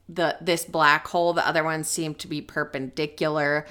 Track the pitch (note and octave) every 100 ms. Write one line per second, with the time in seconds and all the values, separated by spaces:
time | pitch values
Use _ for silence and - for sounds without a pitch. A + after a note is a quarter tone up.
0 | - E3+ E3 - E3 E3+ - E3 D3+ D3+
1 | - F3+ F3 E3 - D#3+ D#3 D#3 D#3 -
2 | D#3+ D3 F3+ D3+ - - D3 C#3 C3 -
3 | D3+ - D#3 D3+ C#3+ D3 D3